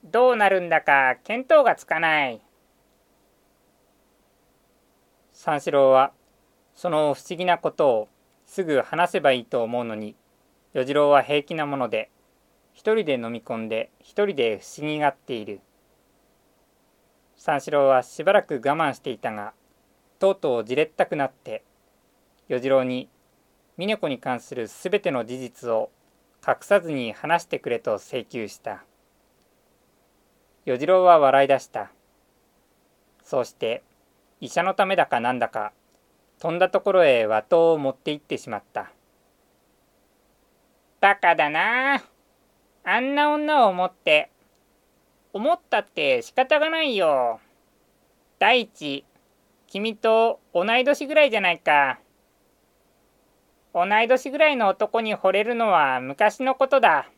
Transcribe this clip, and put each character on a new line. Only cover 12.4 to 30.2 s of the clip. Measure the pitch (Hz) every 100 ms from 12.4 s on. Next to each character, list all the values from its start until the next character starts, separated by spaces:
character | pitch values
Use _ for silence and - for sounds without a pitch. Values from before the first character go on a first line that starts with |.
| _ _ _
一 | _ -
人 | 220 165
で |
飲 | 131 113
み | 117
込 | - 113
ん | 110
で、 | 110 - _
一 | _ -
人 | 202 147
で | 117 101
不 | - -
思 | 151
議 | 151
が | 147
っ | 139
て | -
い | 120
る。 | 104 98 _ _ _ _ _ _ _ _ _ _ _ _ _ _ _ _ _ _
三 | - 147
四 | -
郎 | 147 135
は | 131
し | 123 -
ば | 160
ら | 202
く | - 143
我 |
慢 | 135 156 151
し | 123
て | 143
い | 113
た | 123
が、 | 107 104 _ _ _ _ _ _ _
と | 190
う | 196
と | 156 120
う |
じ | 110 131
れ |
っ | 156
た | - 180
く | 156
な | 135
っ |
て、 | _ - 107 _ _ _ _ _ _ _ _ _
与 | 127
次 | 131
郎 | 135
に、 | 127 127 139 _ _ _ _ _ _ -
峰 | 190 214
子 | 165
に | 131
関 | 143 123
す | -
る | 127 110
す | - 185
べ | 202
て | 180
の | 135
事 | 110 127
実 | 123 - 120
を | 110 110 _ _ _ _ _ -
隠 | 127
さ | - 202
ず | 170
に | 143 120
話 | 98 151 165
し | -
て | 147
く | -
れ | 117
と | -
請 | 104 - 131
求 | 110 123 104
し | -
た。 | - 98 _ _ _ _ _ _ _ _ _ _ _ _ _ _